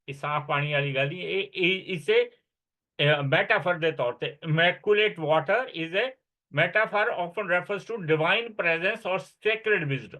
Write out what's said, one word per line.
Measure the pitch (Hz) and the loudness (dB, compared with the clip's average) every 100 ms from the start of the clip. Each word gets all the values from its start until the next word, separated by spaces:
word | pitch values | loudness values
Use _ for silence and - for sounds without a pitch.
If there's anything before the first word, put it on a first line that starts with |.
| - | -16
ਇਹ | |
ਸਾਫ਼ | 139 147 147 143 | -10 -4 -4 -2
ਪਾਣੀ | 147 147 | -2 0
ਵਾਲੀ | 143 143 131 | 0 0 0
ਗੱਲ | 143 | -2
ਨਹੀਂ, | 180 | -4
ਇਹ, | 170 190 196 | -4 -4 -4
ਇਹ | - 180 190 - | -2 0 0 -4
ਇਸੇ, | 180 143 220 240 - _ _ _ _ _ - | -6 0 2 2 -4 _ _ _ _ _ -2
ਅਹ, | 147 147 | 2 2
ਮੈਟਾਫਰ | 139 156 196 214 175 | 2 2 2 0 0
ਦੇ | 175 160 | 0 0
ਤੌਰ | 156 123 | 0 -2
ਤੇ, | 120 147 - 165 | -4 -8 -8 -2
immaculate | 156 170 175 - 208 214 170 | 2 2 2 2 2 2 0
water | 151 156 147 208 254 165 165 | 2 2 2 0 -2 -6 -4
is | 185 254 | -2 -2
a | 262 _ _ _ 143 | -6 _ _ _ 0
metaphor | 175 214 220 208 214 | 2 2 0 0 0
often | 175 175 190 196 180 | -2 -4 -6 0 0
refers | - 202 - | 0 -6 -6
to | 226 160 | -6 0
divine | 156 160 202 233 | 2 4 2 0
presence | 214 175 165 180 226 208 | -2 0 0 0 -2 -2
or | 185 | -4
sacred | 185 _ 214 220 220 202 151 | -6 _ 0 0 2 0 0
wisdom। | 131 107 - | -4 -6 -18